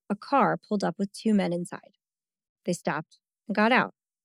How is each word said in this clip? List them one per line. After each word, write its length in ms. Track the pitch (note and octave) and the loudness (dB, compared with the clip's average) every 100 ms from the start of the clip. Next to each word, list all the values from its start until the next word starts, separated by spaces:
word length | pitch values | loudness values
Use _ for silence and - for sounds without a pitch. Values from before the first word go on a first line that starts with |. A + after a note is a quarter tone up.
| _ | _
a 60 | G3+ | -8
car 400 | - C#4 F3+ E3 | 0 2 2 0
pulled 240 | - G#3 | -4 -2
up 140 | F#3 E3+ | -2 -4
with 140 | G3 | -6
two 200 | - A3 | -4 0
men 200 | G3+ F3+ | 0 0
inside. 440 | F3 F3 - - _ _ _ _ _ _ _ | -4 -6 -12 -18 _ _ _ _ _ _ _
They 80 | - | -6
stopped 480 | E3+ - D3 - _ _ _ - | -4 -4 -6 -8 _ _ _ -6
and 60 | |
got 160 | G#3 A3 | 2 4
out 240 | B3 - - _ _ | 4 2 -4 _ _